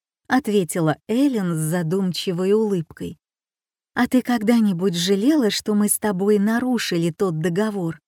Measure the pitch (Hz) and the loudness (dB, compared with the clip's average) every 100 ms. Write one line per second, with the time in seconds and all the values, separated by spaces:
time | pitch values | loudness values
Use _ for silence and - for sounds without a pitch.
0 | _ _ - 262 226 208 170 185 156 - | _ _ -2 -2 2 0 0 0 0 0
1 | - 233 285 226 180 160 156 180 156 190 | -2 0 2 0 -2 -2 -2 -2 -2 -2
2 | 185 160 196 175 190 214 214 185 156 - | -2 -4 -4 -2 2 2 2 -2 -4 -10
3 | 175 165 _ _ _ _ _ _ _ - | -12 -12 _ _ _ _ _ _ _ -4
4 | 247 254 240 240 208 233 208 170 196 170 | 0 0 0 0 2 2 2 0 -2 -2
5 | 180 196 247 311 214 - - 208 208 - | 0 0 2 2 2 -2 -2 0 0 0
6 | 214 185 202 208 202 233 254 240 - 175 | -2 0 2 2 2 0 0 -2 -2 -2
7 | 170 - 196 156 175 170 214 202 165 - | -2 0 -2 -2 -2 0 -2 -2 -6 -6